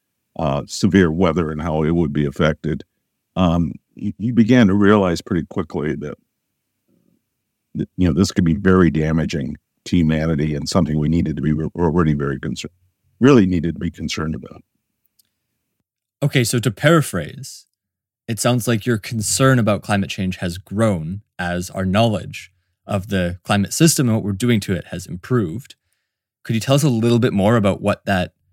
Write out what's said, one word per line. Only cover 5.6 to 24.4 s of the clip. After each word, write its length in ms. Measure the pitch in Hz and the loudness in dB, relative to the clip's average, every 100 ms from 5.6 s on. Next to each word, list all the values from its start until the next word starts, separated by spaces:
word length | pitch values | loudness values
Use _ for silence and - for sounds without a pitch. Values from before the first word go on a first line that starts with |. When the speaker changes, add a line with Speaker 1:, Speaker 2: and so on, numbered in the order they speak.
| 85 85 76 69 | -6 -6 -4 -6
Speaker 1:
that, 220 | 71 - _ _ _ _ _ _ _ _ _ _ _ _ _ _ _ - | -8 -14 _ _ _ _ _ _ _ _ _ _ _ _ _ _ _ -8
that, 140 | 73 - | -8 0
you 100 | 90 | 2
know, 60 | |
this 180 | 76 101 | 2 0
could 140 | - 85 | 2 0
be 100 | 73 | 2
very 360 | 95 92 85 | 4 4 4
damaging 680 | 76 78 80 76 82 67 76 _ _ - | 2 0 -2 -2 -4 -6 -10 _ _ -2
to 120 | 90 | 0
humanity 580 | 80 80 80 76 76 73 | 2 0 0 -2 -2 -4
and 140 | 71 | -4
something 300 | 95 76 76 | -2 0 0
we 100 | 76 | 0
needed 260 | 85 82 71 | 0 0 -2
to 60 | |
be 100 | 73 | -2
re-, 180 | 78 78 - | -2 -4 -2
already 360 | 85 85 78 | 0 2 2
very 260 | 73 69 65 | 0 -4 -6
concerned, 320 | 67 62 - - _ _ _ - | -8 -10 -12 -18 _ _ _ 2
really 260 | 127 127 95 | 4 6 4
needed 300 | 90 82 76 | 0 -2 -6
to 40 | |
be 120 | 85 | -8
concerned 440 | 82 82 - 80 78 | -8 -8 -6 -6 -8
about. 280 | - - - _ _ _ _ _ _ _ _ _ _ _ _ _ _ _ | -12 -20 -20 _ _ _ _ _ _ _ _ _ _ _ _ _ _ _
Speaker 2:
Okay, 220 | 143 139 113 | -2 0 0
so 140 | 123 | 0
to 120 | 107 | -2
paraphrase, 960 | 98 147 165 - 92 71 127 135 - - _ _ _ _ _ - | 0 4 4 2 -4 -8 -12 -18 -20 -20 _ _ _ _ _ -8
it 120 | 113 | -2
sounds 280 | 120 123 123 | 0 0 0
like 180 | 113 123 | -2 0
your 120 | 113 | -4
concern 600 | - 113 101 - 135 127 | -4 -6 -4 2 4 4
about 220 | 107 101 | 2 0
climate 280 | - 104 92 | 0 -2 -2
change 280 | - 92 90 | -4 -6 -4
has 200 | 90 87 | -6 -8
grown 640 | - 101 113 90 78 101 - - | -8 -2 0 0 -4 -10 -12 -8
as 300 | 90 90 90 | -6 -6 -6
our 160 | 98 95 | -4 0
knowledge 680 | 98 117 101 98 - - _ _ _ - | 2 2 0 -6 -14 -18 _ _ _ -6
of 220 | 104 98 | -6 -2
the 320 | 95 87 90 | -2 -2 -4
climate 300 | - 104 95 | -2 0 0
system 340 | - 160 - 123 | 2 4 4 0
and 80 | 110 | 0
what 80 | |
we're 80 | 104 | -2
doing 280 | 98 | -2